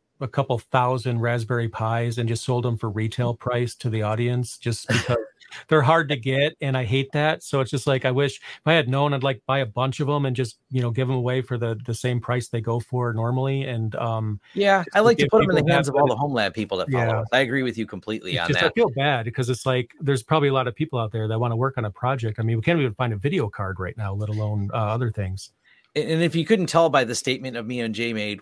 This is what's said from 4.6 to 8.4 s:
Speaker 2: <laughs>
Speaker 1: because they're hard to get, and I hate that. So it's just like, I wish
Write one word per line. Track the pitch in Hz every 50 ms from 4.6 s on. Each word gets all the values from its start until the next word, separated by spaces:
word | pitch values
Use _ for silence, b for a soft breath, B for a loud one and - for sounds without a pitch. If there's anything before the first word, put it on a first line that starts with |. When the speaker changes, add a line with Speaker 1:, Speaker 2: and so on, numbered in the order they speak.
| - 120 113 - - -
Speaker 2:
<laughs> |
Speaker 1:
because | 220 - - - 120 117 - - _ B B B B B B -
they're | 160 151 131
hard | 147 165 165 156 139
to | 151
get, | 123 110 135 131 135 143 - - _
and | 147 135 131
I | 131 127
hate | 101 135 135 135 135 -
that. | 147 151 156 160 - -
So | - - 139
it's | 131 -
just | - 131 -
like, | 147 135 131 -
I | 131
wish | 127 135 143 135 - -